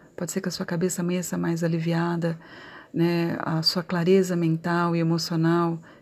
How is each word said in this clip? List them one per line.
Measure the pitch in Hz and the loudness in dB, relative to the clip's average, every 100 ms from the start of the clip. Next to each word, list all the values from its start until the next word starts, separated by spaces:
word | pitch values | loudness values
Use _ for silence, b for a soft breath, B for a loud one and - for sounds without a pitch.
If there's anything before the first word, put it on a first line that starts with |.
| B - | B -10
Pode | 175 | -8
ser | - | -4
que | 190 | -6
a | |
sua | 165 190 | -6 -4
cabeça | 175 185 180 | -2 -2 -2
amanheça | 175 180 175 180 | -2 -2 -2 -2
mais | 170 170 | -2 0
aliviada, | 170 165 165 165 170 170 165 165 B B B B B | 0 0 0 0 0 0 -2 -4 B B B B B
né? | - 170 170 170 151 | 0 2 2 0 -2
A | - 160 | -2 0
sua | 160 185 | 0 0
clareza | 165 180 170 190 185 180 | -2 0 4 4 4 2
mental | 170 160 175 175 170 | 2 0 0 0 2
e | 170 | 2
emocional | 165 165 160 165 165 170 170 165 B B | 2 0 0 2 2 4 2 -2 B B